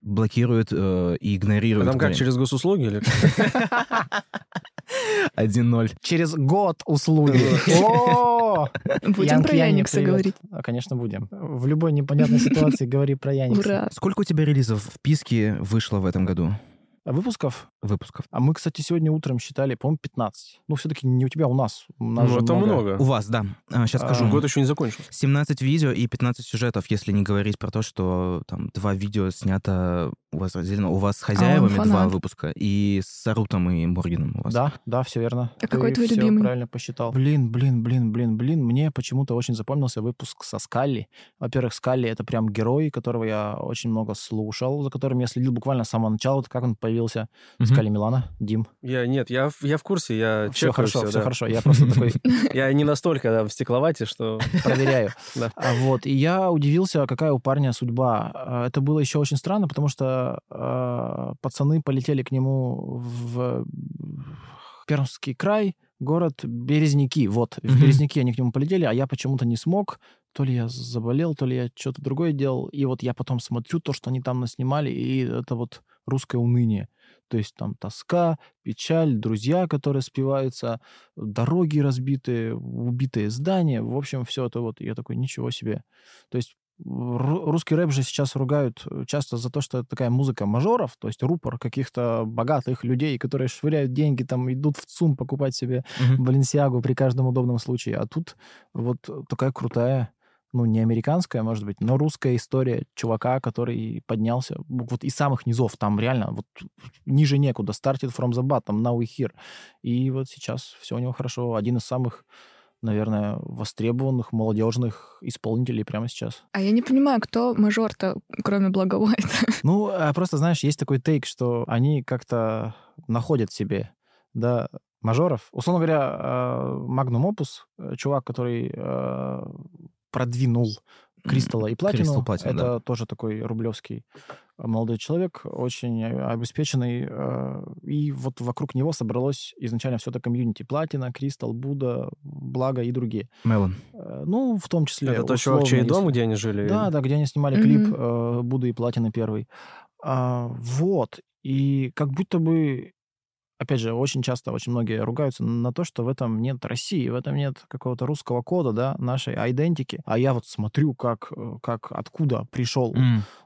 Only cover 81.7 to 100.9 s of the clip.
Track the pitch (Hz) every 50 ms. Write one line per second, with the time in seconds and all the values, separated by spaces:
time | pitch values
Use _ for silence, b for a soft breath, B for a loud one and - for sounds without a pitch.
81.7 | 147 147 139 139 127 127 127 135 139 135 - 127 120 117 113 113 117 117 127 123
82.7 | 120 120 120 123 123 123 135 131 - 113 104 104 113 127 147 180 190 185 170 151
83.7 | 127 113 113 113 120 143 143 - - 131 123 - 127 135 127 120 - 120 120 113
84.7 | 110 - - 110 113 120 123 - 117 120 131 131 - 127 123 123 127 - - 110
85.7 | 107 - - b b b b b b b b b - 123 117 - _ _ _ _
86.7 | _ - - 120 127 127 123 123 120 120 123 139 156 185 165 156 151 170 - -
87.7 | 156 165 175 156 135 135 127 - - - 139 131 - 135 135 127 147 143 139 120
88.7 | - - - - - - 127 - - 143 139 - 123 117 117 123 - 147 135 -
89.7 | - 127 123 - 127 - 131 120 123 131 139 135 113 - 104 101 107 120 147 214
90.7 | 240 247 175 123 - _ - 110 - - 127 131 175 165 - - - 123 - 117
91.7 | - 135 127 - - 123 120 117 113 113 113 110 113 117 117 131 156 135 - 156
92.7 | 131 - - 120 127 123 147 151 131 113 - - - 135 131 123 - - - 151
93.7 | 156 151 139 131 127 143 151 147 135 120 127 - 131 123 127 127 127 135 147 151
94.7 | 143 - - - - - 170 160 135 131 123 - 139 143 139 135 127 - 127 120
95.7 | 127 123 - - - - 135 123 131 131 127 127 131 139 131 - - 147 143 139
96.7 | 123 123 113 123 131 - 139 131 123 131 127 127 123 131 123 123 120 117 - -
97.7 | 123 120 - 113 110 - - 113 - 160 170 - - b b b b b b b
98.7 | - 113 117 123 123 - - - - 139 131 - 117 - 127 135 127 - 127 117
99.7 | - 120 117 127 135 131 117 - _ _ _ _ _ _ _ _ - 123 117 113
100.7 | 110 113 113 113